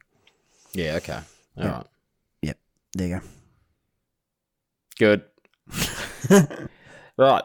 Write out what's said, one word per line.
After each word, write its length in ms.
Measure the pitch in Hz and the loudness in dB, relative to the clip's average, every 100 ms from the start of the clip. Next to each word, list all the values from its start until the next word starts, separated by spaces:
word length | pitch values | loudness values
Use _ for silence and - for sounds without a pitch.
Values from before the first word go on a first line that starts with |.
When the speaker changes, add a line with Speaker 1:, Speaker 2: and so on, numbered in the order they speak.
| _ _ _ _ _ _ _ | _ _ _ _ _ _ _
Speaker 1:
Yeah. 220 | 95 80 82 | -8 -6 -6
Okay. 240 | - - 80 _ _ - | -8 -10 -14 _ _ -8
All 60 | |
Speaker 2:
Yep. 80 | 98 | -8
Speaker 1:
right. 140 | 60 - _ _ _ _ _ | -8 -12 _ _ _ _ _
Speaker 2:
Yep. 160 | 76 - _ _ _ 185 | -10 -10 _ _ _ -8
There 120 | 90 | -6
you 120 | 180 | -6
go. 20 | - - _ _ _ _ _ _ _ _ _ _ _ _ _ _ _ - | -10 -20 _ _ _ _ _ _ _ _ _ _ _ _ _ _ _ 0
Speaker 1:
Good. 260 | 107 104 - _ _ _ - - - - - - - | 4 4 0 _ _ _ -14 -8 -6 -8 -12 -6 4
Speaker 2:
<laughs> 400 | 196 151 - - - - - - - | 6 6 -2 -16 -18 -20 -20 -8 2
Speaker 1:
Right. 260 | 135 110 | 4 2